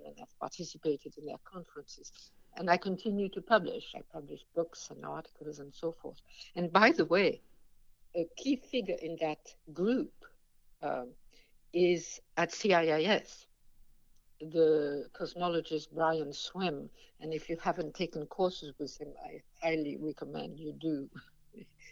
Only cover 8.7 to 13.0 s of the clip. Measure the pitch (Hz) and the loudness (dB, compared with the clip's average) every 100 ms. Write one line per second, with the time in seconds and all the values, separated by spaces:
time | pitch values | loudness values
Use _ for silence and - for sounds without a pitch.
8.7 | 254 190 - 165 165 156 151 - - - | -4 -2 -4 -6 -4 -2 -4 -10 -20 -12
9.7 | 147 196 254 - - - - _ _ - | -2 2 2 0 -8 -20 -20 _ _ -20
10.7 | - 147 143 175 - - - - - _ | -8 -4 -4 -6 -12 -20 -20 -20 -20 _
11.7 | 175 180 170 - - - - 170 - 208 | 4 4 4 -2 -14 -6 -2 -2 2 4
12.7 | 175 160 156 | 6 6 4